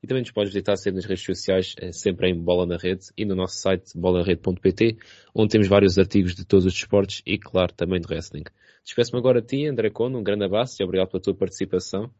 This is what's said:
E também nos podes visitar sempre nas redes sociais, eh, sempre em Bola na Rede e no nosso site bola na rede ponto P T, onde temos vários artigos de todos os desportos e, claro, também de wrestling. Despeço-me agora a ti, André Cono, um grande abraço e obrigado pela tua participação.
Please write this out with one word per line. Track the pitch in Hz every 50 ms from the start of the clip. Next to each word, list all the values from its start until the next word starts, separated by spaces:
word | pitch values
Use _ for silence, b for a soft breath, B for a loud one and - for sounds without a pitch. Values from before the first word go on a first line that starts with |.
E | - 104
também | 127 131
nos | 123 107
podes | - 107 104 101
visitar | 92 101 92 - 101
sempre | 95 - 101 95
nas | 95 92
redes | 98 95 92 -
sociais, | - 92 92 - - 95 95 92 - - -
eh, | - 90 87
sempre | - - 101 92 90 - 92
em | 90 85
Bola | 85 85 90 90 90
na | 87 87
Rede | 85 - 90 95 92 - - _
e | - 110
no | 104 95
nosso | 92 92 92 - -
site | - 95 95 90 - - - 87
bola | 87 92 90 90
na | 87
rede | 95 87 82
ponto | - 95 92 -
P | _ 98 87
T, | - 113 113 113 B B B B B B B B
onde | - 110 107
temos | - 110 104 95
vários | 98 101 101 95 90 95
artigos | 95 92 - 101 95 90 90
de | - 92
todos | _ - 98 90
os | 92 92
desportos | - - - - 101 98 98 - - -
e, | - 98 107
claro, | 101 - - 92 92 87 -
também | _ 85 85 92 90
de | 82 - -
wrestling. | 80 85 - - 73 76 - b b b b b b b
Despeço-me | - - - 120 113 - 123
agora | 117 131 123 123
a |
ti, | 110 117 - 135 147
André | 151 139 117 107 107
Cono, | - - 113 123 131 123
um | 104
grande | 95 101 104 101
abraço | 95 95 107 123 127 - -
e | 98
obrigado | 90 90 92 95 95
pela | - 92 -
tua | - 92
participação. | - 98 95 - - 98 98 - 92 - - - 98 107 127 _